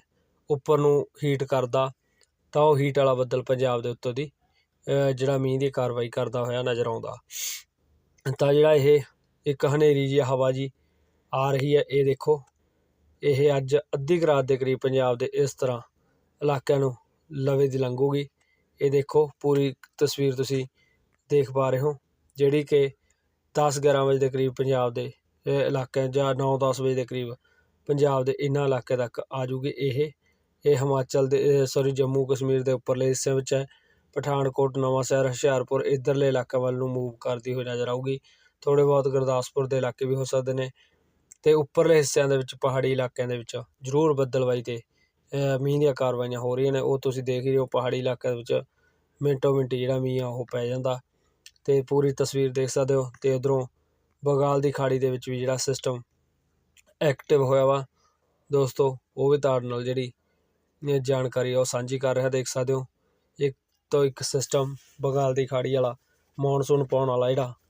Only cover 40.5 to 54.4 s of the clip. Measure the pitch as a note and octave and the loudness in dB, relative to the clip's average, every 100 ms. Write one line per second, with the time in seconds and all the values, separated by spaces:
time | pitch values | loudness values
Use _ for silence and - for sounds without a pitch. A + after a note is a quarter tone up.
40.5 | C3 C3 - _ _ _ _ _ _ D3+ | -4 -6 -10 _ _ _ _ _ _ 2
41.5 | D#3 C#3+ - D#3+ D#3 C#3 D3+ C#3 C3+ B2+ | 2 2 2 4 4 4 2 2 2 -2
42.5 | - C3+ C3 C3 C3 B2 - B2 B2 A2+ | -4 -2 0 0 0 -2 -4 -6 -6 -8
43.5 | A#2+ - _ C3 C#3+ D#3+ C3+ C3+ C3 B2+ | -12 -12 _ -2 2 4 2 0 0 0
44.5 | B2 B2 A#2 - _ _ _ _ C#3 C#3 | -2 -4 -10 -12 _ _ _ _ -4 -2
45.5 | C3+ C#3 D3 D3 B2+ C3 B2 B2 B2 B2 | 0 0 2 2 2 0 -2 -4 -4 -4
46.5 | B2 C3+ C3+ C3 C3+ C3+ B2+ B2+ B2+ C3 | 0 0 0 0 0 -2 -4 -2 -2 0
47.5 | C3+ B2+ B2+ B2+ B2+ B2+ B2 B2+ A#2+ A#2+ | 0 0 -2 -2 -2 -4 -4 -4 -6 -2
48.5 | B2+ C3 _ _ _ _ - C#3+ C3+ C#3+ | -4 -4 _ _ _ _ -6 -2 0 0
49.5 | C#3 B2+ C3 B2+ C3 C3 B2+ B2 A#2+ A#2+ | 0 0 -2 -2 -2 -2 -2 -4 -6 -6
50.5 | B2 A#2+ B2+ B2+ B2+ - _ _ _ - | -6 -4 -4 -4 -6 -8 _ _ _ -20
51.5 | _ - C#3 B2+ C#3+ C#3+ C3+ C3+ C3+ C3+ | _ 0 0 2 2 2 0 -2 0 -2
52.5 | C3 C3 C#3+ C3+ C3+ B2 - C3+ C3 C3+ | 0 -2 0 0 0 -2 -4 -2 0 0
53.5 | C3+ B2+ _ _ _ _ _ C#3 C#3 | -2 -4 _ _ _ _ _ -2 2